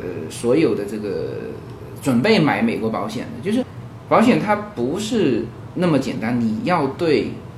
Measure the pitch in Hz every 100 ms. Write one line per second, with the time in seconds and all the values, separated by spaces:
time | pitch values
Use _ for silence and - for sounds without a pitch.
0 | 87 87 80 - 120 147 147 101 101 107
1 | 104 82 71 58 55 - - - - -
2 | - 233 214 208 147 101 113 95 110 107
3 | 104 120 - - 185 226 - - - -
4 | - 170 233 160 190 208 - - 123 180
5 | 214 233 156 110 110 - - - 175 143
6 | - - 110 123 113 107 156 175 135 -
7 | 170 123 - - -